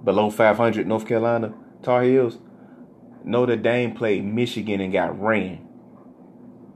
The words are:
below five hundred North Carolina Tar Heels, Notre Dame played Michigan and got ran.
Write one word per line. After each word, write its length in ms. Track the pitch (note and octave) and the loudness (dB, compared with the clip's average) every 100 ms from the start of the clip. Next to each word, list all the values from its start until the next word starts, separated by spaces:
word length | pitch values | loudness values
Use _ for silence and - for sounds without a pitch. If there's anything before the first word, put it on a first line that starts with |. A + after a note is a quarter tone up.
below 260 | A2 G2 G#2+ | 2 2 0
five 280 | - A2 G#2 | 4 4 4
hundred 280 | A#2 G#2+ F#2 | 2 0 -2
North 180 | A2 A2 | -2 -2
Carolina 480 | A#2 A2+ A#2 A2 - - - | 0 0 0 -4 -10 -20 -12
Tar 220 | - B2 | 0 2
Heels, 360 | B2+ C3 A#2+ - - - - - - - - - | 4 2 2 -4 -20 -20 -20 -20 -20 -20 -20 -16
Notre 320 | - A#2 B2 A2+ | -4 0 2 0
Dame 380 | A2 B2 A#2+ | 0 0 -2
played 320 | A2 A#2 G2 G2+ | -4 -2 0 -2
Michigan 560 | A2+ A#2+ - G#2+ G2+ | -2 -2 -4 -6 -4
and 100 | F#2+ | -2
got 260 | F#2+ F2 F2+ | 0 -2 -2
ran. 440 | G#2 A2 F#2 E2+ - - - - - - - - - - - | 0 0 -2 -10 -18 -20 -20 -20 -20 -20 -20 -20 -20 -20 -14